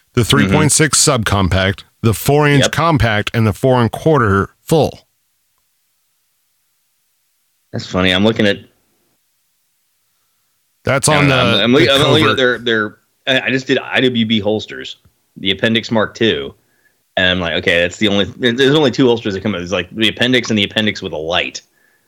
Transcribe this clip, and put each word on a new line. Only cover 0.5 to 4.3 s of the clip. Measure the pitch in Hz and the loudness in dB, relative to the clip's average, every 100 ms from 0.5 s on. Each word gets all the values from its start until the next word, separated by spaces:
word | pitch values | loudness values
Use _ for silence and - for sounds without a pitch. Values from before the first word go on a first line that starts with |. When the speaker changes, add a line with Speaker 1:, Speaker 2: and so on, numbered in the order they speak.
| 120 151 | 2 2
Speaker 1:
six | - 156 - | 2 0 2
Speaker 2:
Mm-hmm. | - 131 | 0 0
Speaker 1:
subcompact, | 104 101 92 95 95 101 - _ | 0 0 2 2 0 -2 -10 _
the | 113 | -2
four | 101 - 143 147 | -2 0 2 4
inch | 143 | 4
Speaker 2:
Yep. | 113 | 2
Speaker 1:
compact, | - 165 151 113 107 104 | 0 0 2 2 0 -2
and | 117 | 0
the | 110 | 0
four | 98 135 127 | 0 2 2
and | 113 | 2
quarter | - 160 151 110 | 0 0 2 2